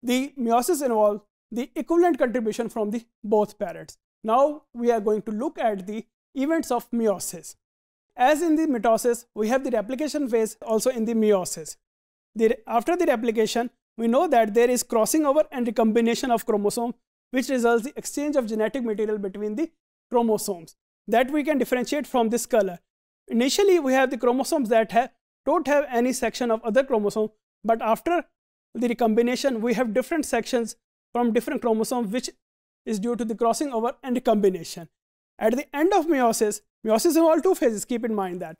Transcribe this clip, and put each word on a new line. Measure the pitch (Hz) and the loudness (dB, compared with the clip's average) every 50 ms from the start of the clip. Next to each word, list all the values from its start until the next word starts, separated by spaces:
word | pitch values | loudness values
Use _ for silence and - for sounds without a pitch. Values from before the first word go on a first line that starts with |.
| - | -2
The | 240 247 254 262 285 _ - | 0 0 0 -2 -4 _ -6
meiosis | 240 226 226 240 247 - 359 269 294 | -2 2 2 2 2 0 -2 0 0
involves | 254 233 214 214 208 202 208 _ _ _ _ _ _ | -2 2 2 2 2 2 -2 _ _ _ _ _ _
the | - 226 254 - _ | -8 -8 -8 -6 _
equivalent | 330 254 - 339 339 349 349 320 - | -10 -4 0 2 4 4 4 4 2
contribution | 285 247 202 247 226 220 208 - 240 - | 0 -2 0 -2 -2 -2 -4 -4 -6 -6
from | - 233 214 208 | -4 -4 -4 -4
the | 208 240 - _ _ _ - | -4 -6 -8 _ _ _ -4
both | 208 220 214 208 202 - _ | 0 2 2 2 0 -4 _
parents. | 202 175 165 165 160 - - _ _ _ _ _ _ | -10 -10 -10 -14 -16 -18 -20 _ _ _ _ _ _
Now | 220 220 254 277 302 294 302 _ _ _ | 0 2 4 4 2 0 -4 _ _ _
we | 240 240 233 | -2 0 2
are | 233 226 | 2 2
going | 202 214 208 214 - | 0 0 -2 -2 -4
to | - | -6
look | 220 208 254 330 - - | -6 -4 -6 -6 -4 -2
at | 294 233 214 190 185 190 | -2 -2 -2 -2 -8 -10
the | 208 220 - _ _ _ _ _ _ | -10 -10 -12 _ _ _ _ _ _
events | 277 262 294 330 330 - - | -4 0 0 0 -2 0 -2
of | 247 240 - _ | -4 -4 -4 _
meiosis. | - 233 226 214 196 180 - - - 170 156 - - _ _ _ _ _ _ _ _ _ _ _ _ - | -4 0 0 0 0 -2 -4 -12 -12 -12 -16 -18 -20 _ _ _ _ _ _ _ _ _ _ _ _ 2
As | 247 262 311 285 | 2 4 4 2
in | 339 339 311 302 | 2 2 2 2
the | 320 311 | 2 0
mitosis, | 262 233 202 233 226 220 - 247 233 226 - _ _ | 0 0 2 2 2 2 2 0 -2 -2 -6 _ _
we | 208 214 214 | -4 -2 0
have | 247 269 269 | 0 0 0
the | - | 0
replication | 240 220 196 208 262 240 302 285 247 302 294 240 | -2 -2 -2 -4 -4 -4 -4 -4 -2 -4 -4 0
phase | 233 226 220 208 - _ | 0 0 0 0 -4 _
also | - - 220 220 - 254 | -6 -2 -2 0 2 0
in | 262 240 220 | 0 0 -2
the | 208 233 | 0 2
meiosis. | 226 220 214 208 190 175 - - - 156 - - _ _ _ _ _ _ _ _ _ _ _ _ | 2 4 4 4 2 2 -4 -10 -12 -12 -16 -18 _ _ _ _ _ _ _ _ _ _ _ _
The, | 214 226 220 240 - _ - | 0 2 2 2 0 _ -2
after | 220 233 220 - 349 349 | -2 -2 0 0 0 0
the | 359 | 2
replication, | 320 262 233 226 240 220 233 220 - - 233 240 247 _ _ _ _ _ - | 0 0 0 0 -2 0 0 0 0 0 -4 -4 -4 _ _ _ _ _ -4
we | 226 233 | -2 2
know | 233 269 349 339 | 2 2 2 4
that | 277 233 226 214 202 | 4 4 2 4 4
there | 233 240 247 | 4 4 4
is | 247 240 - | 4 0 -2
crossing | _ - 226 214 208 - 320 311 | _ 0 0 2 2 2 2 2
over | 285 269 311 302 - | 4 4 2 2 0
and | - - 240 | -2 -4 -4
recombination | 233 214 - 277 220 214 233 233 226 233 - - 262 | -2 0 2 2 2 4 2 2 2 0 0 0 0
of | 240 220 - | 0 0 0
chromosome, | - 220 202 202 202 - 240 233 240 226 _ _ _ _ _ _ _ | -2 -2 0 0 -2 -2 -2 -4 -6 -8 _ _ _ _ _ _ _
which | - 254 254 277 | -4 -4 -2 0
results | 277 254 226 233 233 233 202 | -2 2 2 4 2 2 0
the | 285 - | -4 -10
exchange | 233 - - - - 285 302 285 | -10 -10 -8 -6 -4 -4 0 0
of | 285 240 208 | 0 0 0
genetic | 226 214 214 220 - 277 240 | -2 -2 -2 -2 -2 -4 -4
material | 233 214 202 220 208 214 214 | -4 -2 -2 -2 -2 -2 -4
between | 202 196 185 202 208 214 214 | -4 -8 -6 -6 -6 -6 -4
the | 214 330 320 _ _ _ _ _ _ _ _ | -4 -6 -6 _ _ _ _ _ _ _ _
chromosomes | - 247 240 226 214 202 - - 190 170 160 - _ _ _ _ _ _ _ - | 0 2 2 4 2 0 0 -4 -8 -8 -10 -20 _ _ _ _ _ _ _ 0
that | 208 226 262 247 | 2 2 2 2
we | 285 302 | 0 -2
can | 277 311 302 269 | 0 0 0 0
differentiate | 240 - - 247 247 - - 294 262 | 0 0 0 -2 -2 -2 -2 -4 -4
from | - - 254 226 220 | -2 0 0 2 2
this | 226 233 - | 0 -2 -2
color. | - - 226 196 185 175 175 _ _ _ _ _ _ _ _ _ - | 0 2 2 2 0 -4 -10 _ _ _ _ _ _ _ _ _ -4
Initially, | 254 226 240 277 - - 415 403 370 349 | 0 0 2 2 2 2 4 4 4 4
we | 285 262 262 | 4 2 2
have | 262 262 254 | 2 2 2
the | 277 226 | 0 0
chromosomes | - 247 240 262 269 - 330 311 262 208 | 0 0 0 0 0 -2 0 -2 0 2
that | 240 226 220 - | 2 2 2 2
ha-, | - 226 254 - _ _ _ _ _ _ _ | 2 0 0 0 _ _ _ _ _ _ _
don't | - 302 359 294 262 | 0 0 0 2 2
have | 294 294 294 269 | 2 2 2 0
any | 254 233 240 254 | 0 0 0 0
section | 247 - - 226 - - 254 240 | 0 -2 -4 -4 -2 -2 -2 -2
of | 220 226 - | -2 -2 -2
other | 240 208 254 277 | 0 0 0 0
chromosome, | 269 269 220 208 202 - 220 214 214 _ _ _ _ _ _ _ | 2 0 0 0 0 -2 -2 -4 -4 _ _ _ _ _ _ _
but | 208 226 226 | -2 0 0
after | 240 220 226 - - 339 349 339 - _ _ _ _ _ _ _ _ _ _ | 2 0 0 0 0 0 0 0 -2 _ _ _ _ _ _ _ _ _ _
the | 233 240 247 | -4 -2 -2
recombination, | 240 - 240 226 220 220 240 240 247 - - 277 254 220 | 0 0 0 2 2 2 2 2 0 0 -2 -2 -2 0
we | 208 247 233 | -2 -2 0
have | 190 254 233 202 | 0 -2 -2 -2
different | 254 247 - 339 320 285 | -2 -2 -2 -4 -4 -4
sections | - - 233 226 - - 240 233 220 - _ _ _ _ _ _ _ _ | -2 -2 -4 -4 -2 -2 -4 -4 -4 -8 _ _ _ _ _ _ _ _
from | 240 240 240 | -2 0 2
different | 214 240 226 - 311 240 | 0 0 -2 -2 -6 -4
chromosomes, | - 247 220 220 220 - 262 247 240 190 | -2 -2 0 0 0 -2 -2 -4 -4 -2
which | 196 254 247 - - _ _ _ _ _ _ _ _ _ _ | -4 -6 -6 -8 -16 _ _ _ _ _ _ _ _ _ _
is | - 226 202 | -6 -6 -4
due | 190 240 240 | -2 -4 -4
to | 233 240 | -4 -4
the | 220 226 | -6 -4
crossing | 202 233 226 226 - 320 285 | 0 0 0 0 0 -2 -4
over | 254 226 220 240 - _ - | -2 -2 -2 -2 -6 _ -6
and | 269 247 247 | -4 -4 0
recombination. | - - 220 214 202 196 185 175 165 - - 180 165 - _ _ _ _ _ _ _ _ _ _ | 2 2 2 4 4 2 2 2 -8 -10 -12 -14 -16 -18 _ _ _ _ _ _ _ _ _ _
At | - 220 233 | 0 0 0
the | 247 294 _ - | 0 -4 _ -4
end | 285 311 370 415 | 0 0 2 2
of | 392 302 320 | 2 2 2
meiosis, | 339 269 247 233 220 - 226 208 208 - _ _ _ _ _ | 0 2 2 2 2 2 0 -2 -2 -6 _ _ _ _ _
meiosis | 220 214 226 - 339 294 | 0 0 2 2 2 2
involves | 320 330 320 320 320 | 4 4 4 4 4
two | 254 370 370 | 2 0 0
phases, | - 320 247 220 202 - | 2 2 0 0 -2 -6
keep | _ 247 233 226 | _ -6 -4 -2
in | 233 220 | -4 -4
mind | 208 190 185 175 185 | -4 -4 -6 -6 -10
that. | 180 160 165 _ | -10 -12 -14 _